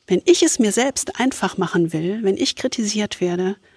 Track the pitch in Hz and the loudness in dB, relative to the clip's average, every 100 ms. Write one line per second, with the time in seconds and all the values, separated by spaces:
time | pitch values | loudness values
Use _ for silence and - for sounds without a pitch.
0 | - 185 - 349 330 - 220 196 262 - | -2 2 4 4 4 2 2 2 0 -2
1 | - - 254 - 190 - 175 180 165 160 | -6 -2 -2 0 -4 -2 -2 0 0 0
2 | 170 214 202 196 269 - 254 - 214 214 | -4 -2 0 0 -2 -2 -4 -4 -4 -2
3 | 208 - 180 175 185 202 _ | -4 -2 -2 0 -2 -4 _